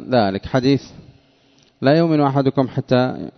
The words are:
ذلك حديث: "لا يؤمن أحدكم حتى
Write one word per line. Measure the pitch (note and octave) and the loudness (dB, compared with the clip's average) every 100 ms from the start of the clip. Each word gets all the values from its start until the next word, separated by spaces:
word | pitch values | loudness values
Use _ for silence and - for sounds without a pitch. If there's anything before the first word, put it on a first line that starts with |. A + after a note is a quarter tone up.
| - | -2
ذلك | B2 G2+ G2 - | 0 0 -2 -4
حديث: | C3 B2+ C3+ - - - _ _ _ _ _ _ _ | -2 0 0 -4 -20 -20 _ _ _ _ _ _ _
"لا | B2+ | 2
يؤمن | D#3+ E3+ D3+ | 2 2 2
أحدكم | C#3+ C#3 C3+ C#3 B2 | 2 0 0 0 -2
حتى | C3+ - B2+ B2+ G#2 - | -4 0 0 0 -4 -12